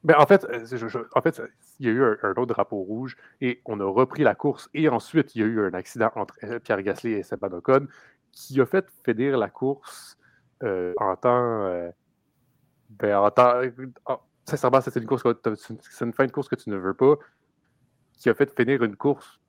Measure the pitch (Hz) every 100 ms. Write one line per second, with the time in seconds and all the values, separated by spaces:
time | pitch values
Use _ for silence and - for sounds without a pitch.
0 | 160 151 147 196 - 120 113 123 113 127
1 | 113 135 165 - 113 _ _ _ 123 117
2 | 127 107 104 95 120 113 - 104 92 110
3 | 127 - - _ 127 123 - 104 98 98
4 | 131 - 131 95 147 - - 143 156 120
5 | - 160 - 113 110 113 98 87 - -
6 | 110 - 98 - 104 117 - 101 98 92
7 | 117 104 90 95 98 90 - 135 139 -
8 | - _ _ - - 131 123 190 - _
9 | - 110 139 131 101 - 131 139 - -
10 | - _ _ _ _ _ 117 92 90 92
11 | 104 92 127 123 120 113 98 87 87 -
12 | _ _ _ _ _ _ _ _ _ 107
13 | 104 101 104 - 123 123 127 123 131 -
14 | - 131 _ _ - 147 131 131 127 123
15 | 113 127 123 113 117 104 - 110 - -
16 | 120 - 135 107 107 123 - 98 92 98
17 | 131 147 - _ _ _ _ _ _ _
18 | _ _ 120 110 143 - 120 135 113 101
19 | 143 139 - _